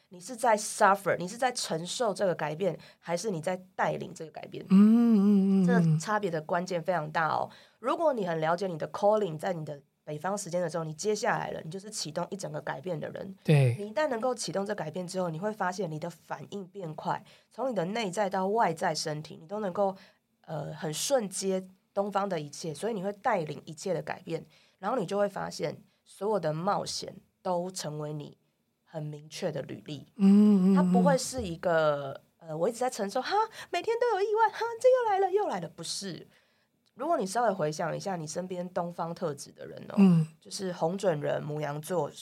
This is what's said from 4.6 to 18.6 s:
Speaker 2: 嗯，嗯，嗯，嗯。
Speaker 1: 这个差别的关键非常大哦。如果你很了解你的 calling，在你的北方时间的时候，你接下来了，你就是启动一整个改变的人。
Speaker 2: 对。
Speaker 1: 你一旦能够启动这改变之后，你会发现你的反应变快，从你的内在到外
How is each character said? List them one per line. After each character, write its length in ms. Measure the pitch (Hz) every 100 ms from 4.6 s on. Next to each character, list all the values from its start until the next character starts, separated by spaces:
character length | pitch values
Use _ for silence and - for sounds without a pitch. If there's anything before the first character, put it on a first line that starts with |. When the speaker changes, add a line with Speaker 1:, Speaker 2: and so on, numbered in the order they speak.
| -
Speaker 2:
嗯， 80 | 190
嗯， 400 | 214 226 233 214
嗯， 480 | 202 202 190 196
嗯。 20 | 180
Speaker 1:
这 60 |
个 260 | 180 165 156
差 220 | 214 214
别 100 | 196
的 120 | 165
关 220 | 156 175
键 180 | 185 175
非 100 | 175
常 180 | 175 151
大 180 | 156 156
哦。 200 | 123 - - - _
如 180 | 233 320
果 160 | 330
你 140 | 247 180
很 120 | 165
了 160 | 156
解 120 | 175 190
你 100 | 160
的 100 | 156
calling， 480 | - 202 214 196 156
在 160 | 190
你 100 | 170
的 160 | 151 143 - _
北 140 | - 151
方 180 | 180 202
时 140 | 196
间 100 | 175
的 80 | 170
时 80 | 165
候， 80 |
你 80 | 160
接 220 | 156 208
下 240 | 208 226 156
来 120 | 151
了， 80 | 78
你 60 | 160
就 80 | 190
是 100 | 208
启 220 | 214 151
动 160 | 160 175
一 80 | 190
整 140 | 156
个 100 | 151
改 200 | 147 147
变 180 | 180 160
的 100 | -
人。 240 | - 196 -
Speaker 2:
对。 320 | - 147 131 123
Speaker 1:
你 100 | 208
一 40 |
旦 160 | 254 302
能 120 | 233
够 140 | 254
启 160 | 247 -
动 160 | 175 202
这 80 |
改 160 | 196 160
变 160 | 165 180
之 140 | 185
后， 100 | 180
你 80 | 156
会 140 | 208
发 180 | 214 185
现 200 | 190 175
你 80 | 156
的 120 | 170
反 340 | - - 156 -
应 160 | 202 180
变 260 | 196 165
快， 280 | 151 175 151 - - _
从 200 | - 262
你 40 |
的 100 | 202 170
内 240 | 226 208
在 180 | 190 196
到 200 | 190 190
外 260 | 220